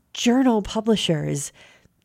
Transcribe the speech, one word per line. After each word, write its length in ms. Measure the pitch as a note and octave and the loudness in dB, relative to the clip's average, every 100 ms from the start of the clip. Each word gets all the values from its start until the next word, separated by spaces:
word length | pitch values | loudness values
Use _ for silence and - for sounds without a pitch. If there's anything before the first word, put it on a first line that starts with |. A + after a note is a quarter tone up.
| _ | _
journal 480 | - A#3+ B3+ B3+ A3 | -4 0 4 4 2
publishers, 920 | - A3 A3 G#3+ - D3+ D3+ C#3+ - _ - _ _ _ | -2 -4 0 0 0 -2 -2 -6 -8 _ -20 _ _ _